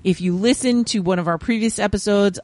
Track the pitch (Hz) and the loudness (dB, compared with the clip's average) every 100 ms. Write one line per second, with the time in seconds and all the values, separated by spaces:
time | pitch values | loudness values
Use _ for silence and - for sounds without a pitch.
0 | 190 180 180 175 220 277 254 240 233 220 | 0 0 0 0 2 2 2 0 0 -2
1 | 180 180 170 165 - 226 220 - 208 202 | 0 0 0 -4 -2 0 0 0 -2 -2
2 | 214 202 202 185 | 0 2 2 0